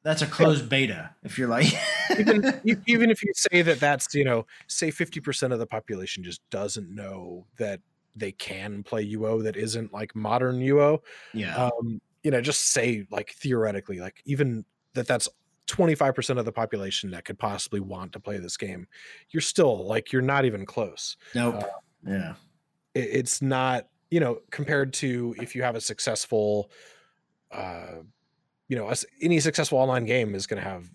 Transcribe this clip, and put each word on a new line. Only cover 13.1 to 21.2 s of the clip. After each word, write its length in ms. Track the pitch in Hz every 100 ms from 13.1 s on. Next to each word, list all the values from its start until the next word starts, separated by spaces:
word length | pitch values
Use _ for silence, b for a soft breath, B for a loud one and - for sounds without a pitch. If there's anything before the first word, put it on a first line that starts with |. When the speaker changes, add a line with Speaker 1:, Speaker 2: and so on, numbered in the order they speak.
Speaker 2:
like, 220 | - -
theoretically, 680 | - 143 123 110 101 - 92
like, 220 | 90 -
even 400 | - 139 139 113 - _ _
that 120 | 127 120
that's 220 | 123 - - _ _ -
twenty-five 460 | - 175 151 139
percent 260 | 131 - 123
of 40 |
the 80 | 113
population 600 | 110 110 107 98 - 101
that 120 | 87
could 140 | - 92
possibly 420 | 110 98 - 104
want 320 | 95 95 92
to 80 | 101
play 160 | 107 101
this 180 | 87 -
game. 320 | 101 - 90 B B B B
You're 100 | 160
still, 460 | - - 151 107 98
like, 260 | 110 -
you're 80 | 131
not 240 | 127 139
even 220 | 131 101 95
close. 500 | - 104 - - -